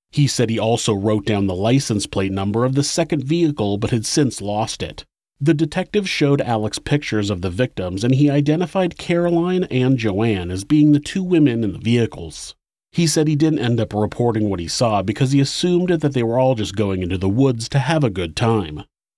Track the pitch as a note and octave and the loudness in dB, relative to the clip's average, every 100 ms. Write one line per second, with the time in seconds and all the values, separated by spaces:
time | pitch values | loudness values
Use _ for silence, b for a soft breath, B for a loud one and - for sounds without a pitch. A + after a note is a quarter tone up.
0 | _ - C#3+ - A2+ A2+ A2 A#2 - G2+ | _ 0 2 2 0 0 0 0 0 0
1 | G2+ G#2+ G2+ G#2 G2 F2+ G#2+ C3+ - G#2+ | 0 0 0 0 0 0 2 2 0 -2
2 | - - G2 G2 G2 G#2 B2 C3+ C#3+ - | -4 -4 -2 -2 -2 0 0 0 -2 -2
3 | D#3+ D#3+ C3 E3+ E3 D3 G2+ G#2 A#2 A#2+ | -2 -2 -2 0 0 0 -2 -2 -2 -2
4 | G#2+ - C3 - G2+ G#2 A2+ - - - | -2 0 0 -2 -6 -4 -4 -6 -10 -12
5 | - _ _ - C#3+ D3+ D#3+ F#3 F#3 G#3 | -20 _ _ -4 0 2 0 -2 -4 -2
6 | F#3+ - C#3+ C#3 A#2 A2+ G#2+ - - D3 | -2 0 2 2 0 -2 -2 -6 -4 -4
7 | D3 G#2+ G2+ G2 F#2 F2+ B2+ - F2+ F#2 | -2 -2 0 -2 -4 -2 -2 -4 -6 -2
8 | A#2+ C3 D3 C#3 D3 D#3 F3+ F#3+ F3+ - | 0 4 4 4 2 0 -2 -2 -2 -4
9 | - E3+ F3 E3+ F3+ F#3 F3+ C3 B2+ C3 | -2 0 2 2 0 0 -2 0 2 2
10 | A2 F#2+ A2+ G2 F2 F#2 - D3+ D3+ D3 | 0 0 0 0 -2 -6 0 4 6 4
11 | D3 F#3+ F3+ F3 D3 A#2 G#2+ F2 A2 A#2+ | 0 -6 0 4 4 2 -2 -2 0 2
12 | A2+ - E2 - - - _ _ _ - | 2 -4 -14 -14 -16 -20 _ _ _ -2
13 | E3 D#3 D#3 D3 D#3 D#3 A#2+ A#2 G#2+ G#2 | 0 2 2 2 2 2 0 0 -2 -2
14 | G#2 - A#2+ A2 G#2+ F#2+ E2 - A#2+ G#2 | -2 0 0 0 0 -2 -4 -2 0 0
15 | F#2+ - C3 C#3 C#3 - F3+ F3 F3+ E3+ | 0 0 2 2 2 0 0 2 2 0
16 | D3+ C3 A2+ A#2+ C3 B2 F#2+ G2 G2+ F#2+ | 0 0 0 2 2 2 -2 -2 -2 0
17 | F2+ F#2 F#2+ G#2+ C3+ A#2+ A2+ C#3 C3 E3 | -2 -2 0 2 2 0 -2 -2 0 0
18 | C3+ F#2+ F2 D#2 A#2 A2+ E2+ D2+ - _ | 0 -2 -6 -2 0 0 -2 -8 -14 _
19 | _ | _